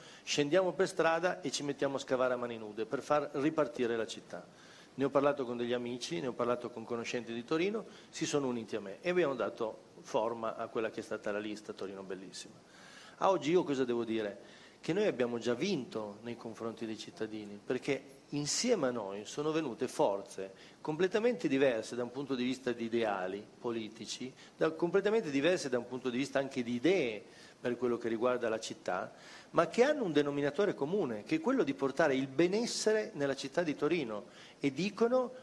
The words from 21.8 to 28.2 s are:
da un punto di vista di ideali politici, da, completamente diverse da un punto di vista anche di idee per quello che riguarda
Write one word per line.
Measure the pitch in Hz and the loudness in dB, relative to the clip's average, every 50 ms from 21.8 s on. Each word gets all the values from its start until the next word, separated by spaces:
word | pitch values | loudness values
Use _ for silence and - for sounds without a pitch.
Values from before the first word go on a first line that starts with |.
| 107 - 123 | -2 -4 -4
da | 120 123 | -4 -4
un | 117 | -4
punto | - 135 143 131 135 | -4 -6 -4 -2 0
di | 120 123 | 0 0
vista | 127 127 127 - 123 117 | 0 -2 -2 -2 -2 -2
di | 104 117 | -2 -2
ideali | 113 113 120 113 107 101 95 92 92 98 104 104 - - - | 0 2 2 2 2 2 0 -2 -2 -4 -6 -8 -10 -16 -8
politici, | - 120 113 117 107 101 101 - 107 - - - 123 127 - - - - - | -6 -4 -4 -4 -4 -8 -10 -12 -10 -10 -8 -8 -8 -10 -10 -14 -20 -20 -2
da, | - 160 160 | 0 2 2
completamente | 156 160 170 175 160 196 190 208 214 226 185 156 | 2 2 0 2 4 4 4 4 4 2 2 2
diverse | 135 139 139 170 185 170 - 135 | 2 4 4 6 4 4 2 0
da | 123 120 | 0 -2
un | 113 | -2
punto | - 127 127 123 127 | -2 -6 -4 -4 -2
di | 117 | 0
vista | 123 143 139 - 135 | 0 -2 0 0 0
anche | 139 131 - 131 120 | 0 0 -2 -4 -2
di | 123 123 | -2 -2
idee | 120 123 165 196 185 143 120 107 101 - - - - - - - - | 2 4 4 4 4 2 0 -2 -4 -8 -14 -18 -20 -20 -20 -20 -6
per | - 127 120 | -4 -2 -2
quello | 120 123 123 117 | 0 2 2 0
che | 117 120 117 | 0 0 -2
riguarda | 113 110 | 0 2